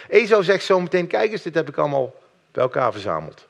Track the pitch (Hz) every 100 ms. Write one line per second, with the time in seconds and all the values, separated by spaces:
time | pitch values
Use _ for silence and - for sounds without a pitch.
0 | - 214 226 214 175 190 - 185 175 180
1 | 175 208 220 208 175 160 147 143 151 139
2 | 120 - _ _ _ - 127 139 123 104
3 | 98 80 80 - _